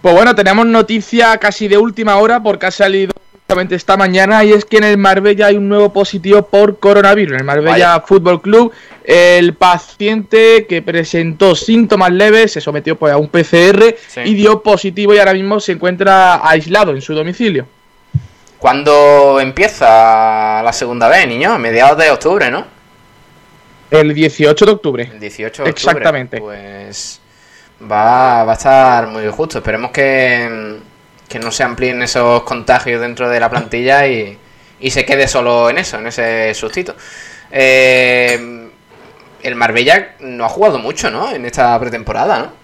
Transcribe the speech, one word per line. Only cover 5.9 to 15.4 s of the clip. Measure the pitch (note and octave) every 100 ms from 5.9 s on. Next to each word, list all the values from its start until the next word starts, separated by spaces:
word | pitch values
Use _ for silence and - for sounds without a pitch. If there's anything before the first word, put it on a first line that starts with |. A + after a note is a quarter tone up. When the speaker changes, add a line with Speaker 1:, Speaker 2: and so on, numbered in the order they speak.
Speaker 1:
positivo | G3 G3 G3+ F3+ G3+
por | G3+ G3+ G#3 G3+
coronavirus. | G3+ G3+ G3 G#3 F#3
En | C3
el | C3+
Marbella | C#3+ D3+
Speaker 2:
Vaya. | F3+ F3 E3+ -
Speaker 1:
Fútbol | G3 E3+ F3
Club, | F#3 A3 A#3 - - -
el | - E3+ F3 F3+ F3
paciente | D#3 F3+ F3 - _ G#3 A3 F#3+ A3 A3+ A3+ G#3+
que | E3+
presentó | - E3+ E3 E3+ E3 D#3 G3
síntomas | E3 - A3+ A3+ G#3 F3+
leves | F3+ G#3+ A3 A3
se | E3
sometió, | C#3+ D3 D3+ D#3+
pues, | D3+
a | C#3+
un | D3+
P | F3
C | D#3+ E3+ F3+
R | G3+ A3+ A3+ -
Speaker 2:
Sí. | - A#2+
Speaker 1:
y |
dio | G#3 G#3 G#3+
positivo | G#3+ G3 F#3+ F3+ G3+
y | G#3
ahora | G3
mismo | F#3+